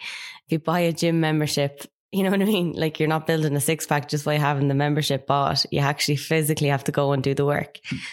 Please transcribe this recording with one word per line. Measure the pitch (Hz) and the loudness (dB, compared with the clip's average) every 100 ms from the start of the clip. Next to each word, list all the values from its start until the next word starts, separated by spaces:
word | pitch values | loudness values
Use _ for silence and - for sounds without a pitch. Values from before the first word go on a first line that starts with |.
| - - - - - | -14 -14 -16 -18 -4
if | |
you | 160 | -2
buy | 160 175 | 0 0
a | 170 | 0
gym | 156 170 165 | 0 0 2
membership, | 156 156 151 - 143 143 - _ _ | 2 2 0 0 -2 -4 -18 _ _
you | 190 | -2
know | 185 | 2
what | 196 | 2
I | |
mean? | 202 208 170 - | 2 2 0 0
Like, | 160 151 | -2 0
you're | 156 | 0
not | 160 156 | 0 0
building | 165 156 143 | 0 2 0
a | |
six | 151 160 - | 0 -2 0
pack | 147 135 | -2 0
just | 151 | -4
by | 151 151 | 0 0
having | 147 143 139 | 2 2 2
the | |
membership | 139 147 147 147 135 - | 2 2 0 0 -2 0
bought. | 139 139 143 - | 2 2 0 -2
You | - | 0
actually | 139 147 - | 0 0 -2
physically | 143 - 160 147 151 147 | -2 0 0 0 0 2
have | 139 | 0
to | - | 0
go | 147 139 | 0 0
and | 139 | 0
do | 135 | 0
the | 139 | 0
work. | 143 147 - - - 151 - | 0 0 -4 -10 -10 -10 -10